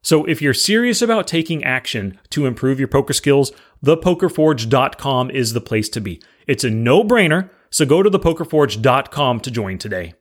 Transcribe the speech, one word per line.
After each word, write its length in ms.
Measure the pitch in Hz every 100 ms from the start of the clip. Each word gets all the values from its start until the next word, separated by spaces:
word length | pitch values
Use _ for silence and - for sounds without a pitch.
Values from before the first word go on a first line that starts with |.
So 240 | - 156 160
if 160 | 156
you're 120 | 147
serious 480 | 127 - 214 240 226
about 240 | 233 226 -
taking 380 | 165 160 160
action 560 | - 127 - 117 98 - _
to 140 | - 135
improve 340 | 117 127 135
your 100 | 135
poker 240 | 139 143
skills, 400 | 135 147 139 135 - _ _
the 140 | 135 165
poker 320 | 180 175 180
forge 400 | 165 156 135 113
dot 300 | 131 135 -
com 340 | 139 127 127
is 220 | 135 113
the 80 | 113
place 260 | - 110 107
to 140 | 120
be. 200 | 98 80 _ _ -
It's 160 | 135
a 60 | 127
no-brainer, 800 | 110 117 156 214 240 175 165 185 _ _
so 160 | - 147
go 180 | 160
to 60 | 196
the 100 | 190
poker 260 | 165 165 160
forge 360 | 156 139 107
dot 300 | 127 131 -
com 280 | 147 139 117
to 120 | 131
join 260 | 117 98 95
today. 360 | 107 92 85 -